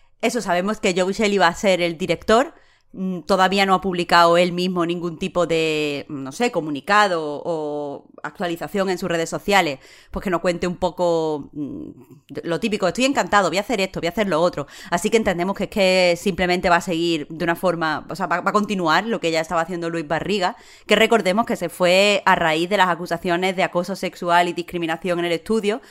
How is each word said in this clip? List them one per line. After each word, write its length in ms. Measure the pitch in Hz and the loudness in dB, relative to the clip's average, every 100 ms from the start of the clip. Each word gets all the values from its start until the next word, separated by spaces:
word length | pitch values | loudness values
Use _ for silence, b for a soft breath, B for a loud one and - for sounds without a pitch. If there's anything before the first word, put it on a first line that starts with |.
| b b | b b
Eso, 180 | 240 240 | -2 -2
sabemos 400 | 196 175 190 180 | 0 0 0 -2
que 140 | 202 180 | 0 0
Joe 160 | 185 | 0
Shelley 280 | 196 208 196 | 0 0 4
va 80 | 170 | 2
a 80 | 170 | 2
ser 260 | 202 180 | 0 2
el 160 | 170 160 | 0 -2
director. 560 | 175 165 - 220 320 - b b b | -4 -2 4 4 4 -6 b b b
Mm, 280 | - 190 180 | -10 -8 -6
todavía 460 | - 185 185 196 196 | -2 2 4 2 2
no 80 | 185 | 2
ha 60 | |
publicado 540 | 196 175 175 170 170 170 | 0 -4 2 6 6 6
él 160 | 180 | 4
mismo 320 | 175 185 180 | 0 -2 -2
ningún 360 | 170 175 175 156 | -2 -2 -6 -6
tipo 260 | 190 175 160 | -4 -2 0
de, 640 | 165 160 156 147 143 - | 0 0 0 -2 -4 -8
no 220 | 143 131 | -10 -10
sé, 200 | 135 240 | -2 -2
comunicado 880 | 175 156 139 165 208 208 170 151 147 - | -2 -4 -6 0 2 2 0 -4 -6 -6
o 640 | 160 147 147 147 143 - - | -4 -4 -6 -8 -10 -16 -14
actualización 640 | - - 175 165 151 202 190 | -14 -8 -6 -6 -6 -2 -2
en 80 | 175 | -2
sus 100 | 180 | -2
redes 220 | 165 165 | -2 -2
sociales, 480 | 160 - 196 165 131 B B B | -4 2 2 2 -4 B B B
pues 140 | 190 | -8
que 80 | 202 | -4
nos 100 | 170 | -2
cuente 240 | 185 170 180 | -2 -2 -4
un 100 | 175 | -2
poco, 760 | 180 175 175 165 156 151 - | -4 -2 0 0 -2 -4 -8
mm, 380 | 151 135 98 - - - - _ 139 170 | -10 -10 -10 -12 -16 -20 -20 _ -10 -6
lo 140 | 165 | -2
típico, 280 | 220 208 180 | -2 0 -2
"Estoy 180 | 170 269 | 2 2
encantado, 440 | 269 185 202 180 | 2 2 4 4
voy 100 | 180 | 0
a 20 | |
hacer 180 | 208 214 | -2 -2
esto, 200 | - - | -2 -2
voy 60 | 165 | -4
a 20 | |
hacer 180 | 233 202 | -2 0
lo 140 | 156 | 2
otro". 240 | 175 - 139 B B | 0 0 -10 B B
Así 220 | 175 208 | -2 0
que 60 | 226 | 2
entendemos 380 | 208 175 180 196 | 0 -2 -2 -4
que 100 | 190 | -4
es 40 | |
que 460 | 214 185 185 180 170 | 0 2 4 4 2
simplemente 500 | 208 180 180 180 185 | -2 -2 0 0 4
va 100 | 170 | 2
a 40 | |
seguir 460 | 190 165 170 165 143 | 2 -2 0 -2 -4
de 140 | 160 | -4
una 120 | 170 170 | -4 0
forma, 520 | 185 165 160 143 - | 0 0 -2 -4 -8
o 60 | 156 | -8
sea, 100 | 175 | -4
va, 160 | 175 | -2
va 80 | 175 | 0
a 40 | |
continuar 520 | 208 208 196 165 160 226 | 0 0 -2 2 2 0
lo 140 | 196 | -2
que 100 | 165 | 0
ya 100 | 160 | -2
estaba 220 | 165 175 | 0 -2
haciendo 300 | 165 175 170 | -2 -4 -4
Luis 160 | 170 151 | -6 -4
Barriga, 480 | 160 160 202 185 - B B - | -4 -2 0 -2 -4 B B 0
que 80 | 208 | 2
recordemos 500 | 220 226 190 208 233 | 4 4 2 0 0
que 120 | 226 | -4
se 120 | 170 | -6
fue 540 | - 180 185 208 202 - | 0 4 6 4 4 4
a 80 | |
raíz 360 | 180 165 160 175 | 2 2 0 0
de 60 | 202 | 2
las 120 | 185 | 2
acusaciones 640 | 170 175 165 180 170 185 180 | 2 -2 -4 0 0 0 0
de 60 | |
acoso 340 | 165 175 180 185 | 0 0 -4 -4
sexual 520 | 185 - 175 175 175 | -6 -6 2 4 4
y 60 | |
discriminación 640 | 175 165 175 160 160 185 170 | -2 -6 -4 -4 -4 -2 -2
en 60 | 170 | 0
el 80 | |
estudio, 460 | 165 165 220 202 233 B | -2 0 0 0 -4 B